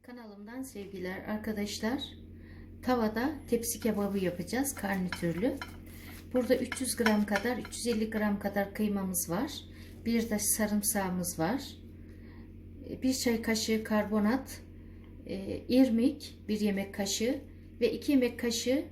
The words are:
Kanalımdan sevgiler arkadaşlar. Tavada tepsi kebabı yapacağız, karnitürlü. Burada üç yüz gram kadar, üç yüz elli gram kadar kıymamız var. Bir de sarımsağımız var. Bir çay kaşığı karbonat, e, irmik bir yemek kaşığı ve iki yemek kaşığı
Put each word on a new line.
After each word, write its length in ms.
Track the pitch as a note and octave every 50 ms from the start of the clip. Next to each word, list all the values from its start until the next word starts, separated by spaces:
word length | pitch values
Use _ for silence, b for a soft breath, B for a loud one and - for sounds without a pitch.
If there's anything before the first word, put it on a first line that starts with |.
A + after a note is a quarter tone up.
| -
Kanalımdan 560 | B3 A#3+ B3 A3+ G#3+ G3+ G3+ G#3 G#3+ A#3+ C4 C4
sevgiler 600 | - - G3+ G3 G3 - F#3 F3+ F#3 F#3+ F#3+ -
arkadaşlar. 760 | - G#3+ G#3+ - A3+ G#3 G#3 G#3 G#3 - - - A3 C4 C#4+ - - - - - - B B B B B B B B B -
Tavada 540 | - B3 B3+ A#3+ A3 G#3+ A3 A3+ B3 D#4 D#4+ - - -
tepsi 300 | B3 A#3 A#3 - - -
kebabı 380 | - A3+ G3+ G3+ G3+ G3 G3
yapacağız, 580 | G3+ F#3 F3 F3 - - - A3 B3+ C#4 C#4+ -
karnitürlü. 800 | - - G3 G3 F#3 F3+ F3 - - F3 E3+ D#3+ E3+ G#3+ C4 - - - - - - - B B B B B B B B - -
Burada 220 | B3+ A#3 A3 C4
üç 260 | - - - - -
yüz 140 | C4+ A#3 -
gram 300 | - A3+ A3 G#3+ G#3 G#3
kadar, 320 | - G#3 G3 G#3+ A#3+ B3
üç 200 | G#3+ G#3+ - -
yüz 100 | - -
elli 220 | A#3+ A3+ G#3+ A3 G#3+
gram 300 | A3+ G#3+ G#3+ G#3 G#3 G3+
kadar 340 | - G3+ - G3+ G3 G3 -
kıymamız 560 | - G#3+ G#3 G3+ G3 F#3+ F#3 F3+ F3+ - -
var. 220 | E3 F#3+ C#4 D#4 - - - B B B B B B B -
Bir 240 | A3+ A#3 A#3 G#3 -
de 100 | G#3+ G#3
sarımsağımız 1000 | - - - - G#3+ G#3 G#3 G#3 G3+ - - G3+ F#3+ F3+ F3+ F3+ F3 - - -
var. 240 | D#3+ F3 A#3+ C#4 - - - - - - B B B B B B B B B B B B B - - - - - - - - -
Bir 120 | - C4 B3+
çay 280 | - - B3 A3+ A3
kaşığı 420 | A3+ A3+ A3 A3 - - A3 G#3+ A3
karbonat, 800 | - G#3+ G#3+ G3+ G3 G#3+ G#3+ G3+ G#3+ B3 C4 C4 - - - - - B B B B B B B B B - -
e, 320 | - - F#3+ G3 G3+ G3 - -
irmik 720 | - A#3+ C4 C4+ A#3+ A3 A3+ A#3 C#4 - - - - - - -
bir 120 | - G#3+ G#3
yemek 340 | G#3 G#3+ G3 G3 G3+ G3 -
kaşığı 480 | - G3 F#3+ - - A3 B3 D4+ D4 - B B B B B B -
ve 100 | A#3 A#3
iki 200 | - A3+ - -
yemek 280 | C#4+ C4 B3 A#3+ - -
kaşığı 460 | - A#3+ A3+ - - A#3+ C4 D4+ E4 -